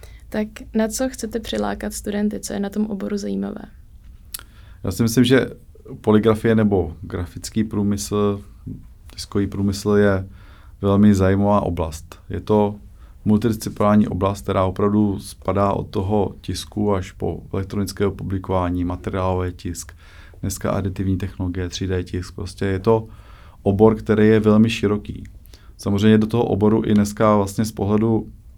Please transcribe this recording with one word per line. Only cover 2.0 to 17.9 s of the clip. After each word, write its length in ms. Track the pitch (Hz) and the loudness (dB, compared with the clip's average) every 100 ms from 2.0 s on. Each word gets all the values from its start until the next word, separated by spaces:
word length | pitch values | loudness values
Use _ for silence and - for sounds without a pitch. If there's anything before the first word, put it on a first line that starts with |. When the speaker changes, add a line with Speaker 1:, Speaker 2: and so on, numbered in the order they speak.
| 214 208 208 202 | -6 -2 -2 -4
Speaker 1:
Co 140 | - | -8
je 60 | 202 | -6
na 100 | 196 | -6
tom 160 | 208 214 | -4 -4
oboru 320 | 196 104 98 | -4 -6 -6
zajímavé? 440 | 101 - 98 - - - - - - - - - - - - - | -6 -6 -6 -8 -16 -20 -20 -20 -20 -20 -18 -18 -18 -20 -20 -10
Speaker 2:
Já 80 | 98 | -8
si 120 | 95 | -2
myslím, 200 | 113 120 | 0 4
že 260 | 123 131 110 - - - - - | 6 4 2 -8 -20 -20 -18 -6
poligrafie 540 | - 107 110 107 117 110 | 4 4 4 2 2 4
nebo 400 | 107 98 82 80 | 4 2 -2 -6
grafický 640 | 92 92 87 - - 110 | -10 -8 -8 -10 -8 -4
průmysl, 800 | 107 104 101 101 - 104 104 101 - - - 101 - - - | -2 -2 -2 -2 -2 0 0 -2 -8 -18 -16 -16 -16 -20 -20
tiskový 340 | - - 104 101 | -16 -6 -2 -2
průmysl 440 | 98 101 98 104 | -2 -2 -2 0
je 380 | 104 101 95 95 - - - - - | 4 4 2 -4 -14 -20 -20 -20 -4
velmi 340 | 101 101 104 98 | 2 6 6 6
zajímavá 460 | 95 98 101 104 | 4 2 2 2
oblast. 580 | 98 87 80 78 - - - | 0 -4 -4 -6 -16 -20 -10
Je 100 | - | -10
to 360 | - 107 104 104 - - - - 101 | 0 2 2 -2 -16 -20 -20 -8 0
multidisciplinární 800 | 107 117 110 104 - 104 107 - | 2 2 -2 -6 0 4 4 2
oblast, 340 | 90 98 101 | 0 -2 -2
která 240 | - 98 92 | -2 0 0
opravdu 540 | 92 104 104 104 98 | 0 0 2 2 -2
spadá 540 | - - - 98 101 | -8 -8 -4 0 0
od 140 | 98 - | 0 -4
toho 480 | 101 95 107 95 - | -4 -2 0 0 -4
tisku 520 | - 95 - 104 104 | -10 -10 -8 -4 0
až 180 | 95 92 | -2 -4
po 320 | - 98 80 - | -8 -6 -6 -8
elektronické 560 | 95 95 101 95 | -8 -6 -4 -6